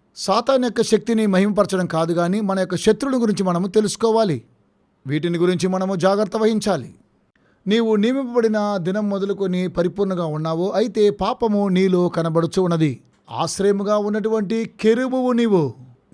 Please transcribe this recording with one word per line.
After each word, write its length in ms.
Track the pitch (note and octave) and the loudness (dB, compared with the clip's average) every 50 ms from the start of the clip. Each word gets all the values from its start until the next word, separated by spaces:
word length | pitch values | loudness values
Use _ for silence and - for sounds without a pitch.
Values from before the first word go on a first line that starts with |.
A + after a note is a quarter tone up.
| _ _ _ | _ _ _
సాతాను 480 | - - - F#3+ A#3 A#3 - C4+ B3+ B3+ | -8 -2 0 0 0 2 2 2 2 0
యొక్క 180 | A#3+ F#3+ A#3+ | 0 0 0
శక్తిని 440 | G#3+ - A3 G#3 - - A3+ A3 A3 | 2 2 2 0 2 0 0 0 2
మహిమపరచడం 600 | G#3 F#3+ F#3 G3+ G#3 G3 G#3 G3 - F#3+ F#3 F3+ | 2 2 2 2 2 2 2 0 2 0 -2 -2
కాదు, 260 | D3+ - D#3+ E3 E3+ | -2 -2 -2 -2 0
కానీ 280 | E3+ F3 F3 E3+ F#3+ A3 | 0 0 0 0 -2 -2
మన 180 | G#3+ F#3+ F#3+ F#3+ | -2 -2 -2 -2
యొక్క 180 | F#3 F3+ F#3 | -2 -2 -4
శత్రువుల 460 | - - G#3+ G#3+ G#3+ C#4 C#4 C4 B3 | 0 2 2 2 2 0 -2 -2 0
గురించి 200 | A#3 G#3+ G3 F#3 | 0 0 0 0
మనము 240 | G3 F#3 F3 E3+ F#3+ | 0 0 0 0 -2
తెలుసుకోవాలి. 760 | G3 - G#3+ G#3+ G3 - - A3+ A3+ A3 A3+ A3 F#3+ D3 A2+ - _ _ _ _ _ _ _ _ _ _ _ - | 0 0 0 0 0 -2 -2 0 2 2 2 2 0 -2 -4 -8 _ _ _ _ _ _ _ _ _ _ _ -8
వీటిని 320 | C3 C#3+ D#3 D3+ F3 E3+ E3 | -6 -4 -2 -2 -2 -2 0
గురించి 300 | F3 F3+ F3+ E3+ F#3 F#3 | 0 0 0 0 0 -2
మనము 260 | F#3 F#3 F#3+ F#3+ G3 | -2 -2 -2 -2 -2
జాగ్రత్త 420 | F3 F3 F#3+ G3+ G3+ G#3+ G#3+ - | 0 2 2 2 2 0 -2 0
వహించాలి. 580 | A3 A3 A3 A3+ G#3 - G#3+ F#3 C#3+ A2 - - - _ _ _ _ _ _ _ _ _ _ _ _ - | 0 2 2 2 0 0 -2 -2 -2 -4 -10 -16 -20 _ _ _ _ _ _ _ _ _ _ _ _ -2
నీవు 300 | F#3+ G#3+ A#3 A#3 A3 A3 | 0 0 2 2 2 2
నియమింపబడిన 800 | G#3 G#3 A#3 C4 C#4 C4+ A#3+ A#3+ A#3+ A3+ A3 G#3+ G#3+ G#3 G#3 G#3 | 2 2 0 0 -2 -4 -2 0 0 0 2 0 0 0 -2 -2
దినం 340 | F#3+ D#3+ F#3 F#3+ G#3+ G#3 G3+ | -2 -2 -4 -4 -2 -2 -2
మొదలుకొని 580 | G3+ F#3+ G3 G3 G3+ G3+ G3 F#3 F3+ F3+ F3+ F3+ | -2 -2 -4 -4 -4 -4 -2 -2 -2 -2 -2 -2
పరిపూర్ణంగా 560 | F3+ E3+ E3+ F3 F3 G3 G3+ F#3+ F#3 F3 E3+ | -2 -2 -2 -2 -2 -2 -2 -2 -2 -4 -4
ఉన్నావో, 440 | D#3 D3+ D#3 D#3 D#3+ E3 E3 F3+ G3 | -4 -4 -4 -4 -4 -2 -2 -2 -2
అయితే 420 | - F#3+ A#3+ A#3 F#3 A3+ G#3 G#3 | 0 0 0 0 2 2 2 2
పాపము 580 | G3+ - F#3+ G#3+ B3+ - A#3+ A3 G#3 G3+ G3+ G3 | 2 0 -2 -4 -2 -2 0 0 2 2 2 2
నీలో 400 | F3+ F3+ F#3+ F#3+ F3+ F3 F3 F3 | 2 2 4 4 4 2 2 0
కనబడుచు 540 | - E3+ E3 E3 D#3+ E3 E3 D#3+ - F#3+ | 0 -2 -2 0 0 0 0 0 0 0
ఉన్నది. 380 | F#3 F3 E3+ D#3+ D#3 D3 A#2+ - - _ _ _ _ - | 0 2 2 0 0 0 -2 -4 -12 _ _ _ _ -10
ఆశ్రయముగా 680 | A#2 B2 E3 - - - G3 G3+ G3+ G3 G3+ G#3 G#3+ G#3 | -6 -6 -6 -4 -2 0 0 0 0 0 0 0 0 0
ఉన్నటువంటి 720 | G3+ G#3 G#3 A3 G#3 A3 A3 A3 G#3 F3 A3+ A3+ A3+ - - - | 0 -2 -2 -2 -2 -2 -2 -2 -2 -2 -2 -4 -4 -6 -6 0
కెరూబువు 520 | - G#3+ A#3 B3 C4 B3+ B3+ C4 B3+ B3+ | 2 2 4 4 2 0 0 0 0 0
నీవు. 420 | A#3+ A#3 A#3+ A3+ G3+ F3 D3 B2+ A2 - - B2+ - _ _ _ | 2 2 2 4 4 2 2 0 -4 -8 -16 -20 -20 _ _ _